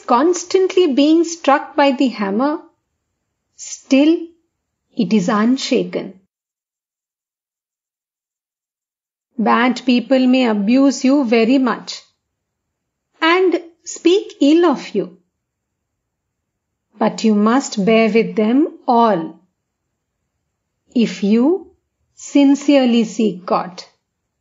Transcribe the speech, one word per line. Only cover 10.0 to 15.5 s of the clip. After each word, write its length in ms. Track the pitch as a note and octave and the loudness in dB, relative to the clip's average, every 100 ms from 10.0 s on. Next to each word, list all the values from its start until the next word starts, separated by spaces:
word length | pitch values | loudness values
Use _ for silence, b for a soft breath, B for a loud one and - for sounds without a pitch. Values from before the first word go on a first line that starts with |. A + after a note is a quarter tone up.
| B3 C4 B3+ | 0 0 2
may 200 | B3+ B3 | 2 0
abuse 580 | G#3+ G3+ B3+ C#4 C4 | 0 0 2 2 2
you 200 | B3+ C#4+ | 0 0
very 340 | B3 A#3 A3+ C4+ | 2 0 2 2
much 440 | B3 F#3 F3 - - _ _ _ _ _ _ _ _ _ _ - | 0 -4 -10 -18 -20 _ _ _ _ _ _ _ _ _ _ -4
and 400 | D#4+ F4+ F#4 F4+ - _ | 0 2 0 -2 -6 _
speak 500 | - - E4 G4 G#4+ - | -20 -4 0 0 -2 0
ill 240 | C#4 D#4+ F4 | 2 4 2
of 220 | C4 - | 0 -4
you, 240 | G3+ - - _ _ _ | -6 -6 -10 _ _ _